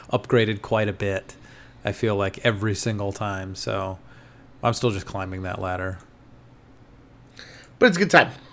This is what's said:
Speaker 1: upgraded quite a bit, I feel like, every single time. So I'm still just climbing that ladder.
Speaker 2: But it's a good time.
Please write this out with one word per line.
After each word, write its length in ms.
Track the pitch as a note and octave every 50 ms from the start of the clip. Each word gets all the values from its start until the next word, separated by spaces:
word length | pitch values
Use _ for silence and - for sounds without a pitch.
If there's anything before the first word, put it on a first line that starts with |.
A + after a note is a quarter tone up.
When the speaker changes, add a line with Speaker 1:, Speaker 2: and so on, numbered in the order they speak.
| - -
Speaker 1:
upgraded 520 | - A#2+ - - - A#2+ A2 G#2 A2 G2+ -
quite 260 | - A2+ A2 G#2+ G#2
a 40 | F#2+
bit, 400 | - G#2 G2 F#2+ F#2+ - - - - - - - - - - - - -
I 80 | - G2+
feel 240 | - - A2 G#2
like, 220 | G2 G2+ G2 - - -
every 300 | B2 A2 F#2+ G#2 A2 G2+
single 380 | - - A#2 G#2+ G2+ G2+ G2 G2
time. 420 | - A2 G#2 G2 F#2+ F#2+ F#2+ F#2+
So 440 | - - A2+ G#2 G2 F#2+ F#2+ F#2+ - - - - - - - - - - - - - -
I'm 100 | A#2+ A2+
still 180 | - - A#2+ G2+
just 120 | F#2+ -
climbing 360 | - - G2+ F#2+ F#2 F#2 F#2 F#2
that 180 | F#2 F#2+ G2+
ladder. 380 | F#2+ F#2 F#2 F2+ F#2 F#2 F#2 F2+ - - - - - - - - - - - - - - - - - - - - - - - - - - - - - - - - - - - -
Speaker 2:
But 80 | B3+
it's 100 | B3 F3
a 40 | F3
good 100 | G3+ -
time. 200 | - D#3+ A2+ - - - - -